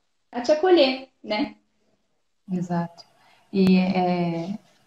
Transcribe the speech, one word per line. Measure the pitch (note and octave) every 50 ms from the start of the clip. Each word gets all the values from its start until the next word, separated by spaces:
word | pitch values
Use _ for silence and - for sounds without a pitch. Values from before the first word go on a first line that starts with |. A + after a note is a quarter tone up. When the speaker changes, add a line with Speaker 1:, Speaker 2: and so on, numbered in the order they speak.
| _ _ _ _ _ _
Speaker 1:
a | - B3
te | B3 -
acolher, | D4+ D#4 F4+ F#4 F4+ D#4+ C4+ C4 B3+ - - _ _ _
né? | - G#3 G#3 - - - - _ _ _ _ _ _ _ _ _ _ _ _ _ _ _ _ _ _ G3
Speaker 2:
Exato. | F#3 F3 F3 F3 F3 E3+ E3+ - - - - _ _ _ _ _ _ _ _ _
E, | - F#3+ F#3+ F#3 F#3 F#3
é, | F#3 F#3+ F#3 F#3 F3+ F3+ F3+ F3 F3 E3+ E3 E3 E3 F#3+ G#3+ - _ _ _ _ _